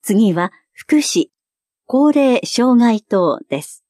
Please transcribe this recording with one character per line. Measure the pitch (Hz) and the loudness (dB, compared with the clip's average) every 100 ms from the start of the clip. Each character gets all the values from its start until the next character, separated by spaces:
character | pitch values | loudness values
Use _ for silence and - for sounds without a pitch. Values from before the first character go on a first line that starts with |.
次 | - 202 220 | -2 0 2
は、 | 170 180 _ _ | 0 -4 _ _
福 | _ - 302 | _ -2 -2
祉、 | 285 359 - _ _ _ _ _ _ | 0 -4 -4 _ _ _ _ _ _
高 | 262 294 | 0 2
齢 | 294 269 247 - | 2 2 0 -4
障 | - 254 240 | -2 2 2
害 | 233 220 | 2 0
等 | _ 196 175 - - | _ -2 0 -2 -6
で | 143 | -10
す。 | - - | -10 -20